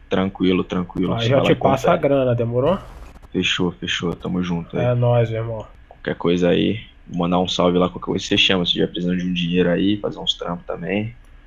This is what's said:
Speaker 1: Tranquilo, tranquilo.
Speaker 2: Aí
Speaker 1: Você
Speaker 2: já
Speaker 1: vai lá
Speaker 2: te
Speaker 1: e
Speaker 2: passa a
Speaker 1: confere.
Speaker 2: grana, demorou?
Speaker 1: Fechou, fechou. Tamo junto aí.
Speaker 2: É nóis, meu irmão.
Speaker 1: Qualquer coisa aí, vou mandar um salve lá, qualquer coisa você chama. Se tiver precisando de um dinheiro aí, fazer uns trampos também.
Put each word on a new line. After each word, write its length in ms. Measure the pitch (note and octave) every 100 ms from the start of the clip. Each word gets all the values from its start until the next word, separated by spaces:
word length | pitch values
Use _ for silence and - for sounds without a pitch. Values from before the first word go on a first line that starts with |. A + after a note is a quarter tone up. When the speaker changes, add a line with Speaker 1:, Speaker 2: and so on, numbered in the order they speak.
| -
Speaker 1:
Tranquilo, 540 | F#2+ F#2+ - F#2 F#2
tranquilo. 500 | F2 F2+ F2+ F#2+ F2+
Speaker 2:
Aí 80 | E2+
Speaker 1:
Você 80 | A#2
Speaker 2:
já 60 | C#3
Speaker 1:
vai 60 |
lá 20 | E3+
Speaker 2:
te 60 |
Speaker 1:
e 40 | C#3+
Speaker 2:
passa 360 | C3+ C3 -
a 40 | E3+
Speaker 1:
confere. 140 | D3
Speaker 2:
grana, 220 | C#3 B2+ A#2+
demorou? 420 | A#2 A#2+ C#3+ G3 - - - - -
Speaker 1:
Fechou, 400 | F#2 F2+ - F2+
fechou. 420 | F2 F2+ - E2+ -
Tamo 280 | F2 F#2
junto 340 | F2+ E2+ E2 D#2
aí. 80 | F2
Speaker 2:
É 80 | B2
nóis, 340 | A#2+ A#2+ A2+
meu 120 | A2
irmão. 240 | A2+ A2 - - -
Speaker 1:
Qualquer 280 | - - E2+
coisa 340 | E2+ F2 F2
aí, 300 | F2 F#2 A2 - - -
vou 120 | F2
mandar 200 | F2 F2+
um 80 | F#2
salve 300 | - F2+ F2+
lá, 100 | F2+
qualquer 180 | - -
coisa 200 | F2+ -
você 120 | G#2
chama. 280 | - F#2+ F2
Se 80 |
tiver 140 | F2+ D#2+
precisando 300 | E2+ F2 F2+
de 80 | F2+
um 60 |
dinheiro 360 | F2 E2+ F2+ F2
aí, 280 | F2 G2 G#2
fazer 200 | - E2+
uns 140 | -
trampos 320 | - E2+ F2 -
também. 480 | F2+ F2 G2+ A2 - - -